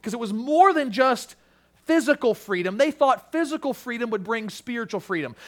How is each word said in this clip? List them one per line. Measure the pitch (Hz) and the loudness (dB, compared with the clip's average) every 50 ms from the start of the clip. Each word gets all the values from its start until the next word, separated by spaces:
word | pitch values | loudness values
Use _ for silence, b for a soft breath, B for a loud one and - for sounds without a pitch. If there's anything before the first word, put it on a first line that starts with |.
'Cause | - 220 196 | -6 -8 -6
it | 240 | -6
was | 233 202 208 | -6 -6 -6
more | 220 240 277 302 330 370 392 359 | -6 -2 0 6 6 8 8 6
than | 320 285 254 | 4 0 -2
just | 190 233 262 262 247 226 - - - _ _ _ _ _ _ _ _ _ _ | 0 2 2 2 2 0 -4 -16 -20 _ _ _ _ _ _ _ _ _ _
physical | - 320 330 254 262 285 - - 240 208 | 2 2 2 4 2 0 2 2 -2 -2
freedom. | - - - 202 180 175 185 190 | -2 -4 -4 -4 -2 -2 -4 0
They | 220 277 311 | 0 0 0
thought | 294 - 285 269 254 - - _ | 2 2 2 2 2 0 -2 _
physical | - 320 330 269 302 - - 277 233 | -4 -4 -2 -2 -4 -6 -4 -6 -6
freedom | - - 247 233 233 240 233 | -6 -8 -10 -6 -6 -4 -4
would | 220 202 185 | -4 -6 -4
bring | 202 226 226 220 208 | -4 -6 -6 -6 -8
spiritual | - - - - 240 233 226 - - 190 | -12 -12 -10 -8 -6 -6 -6 -6 -6 -8
freedom, | - - 190 165 147 123 117 B B | -6 -4 -6 -6 -6 -8 -10 B B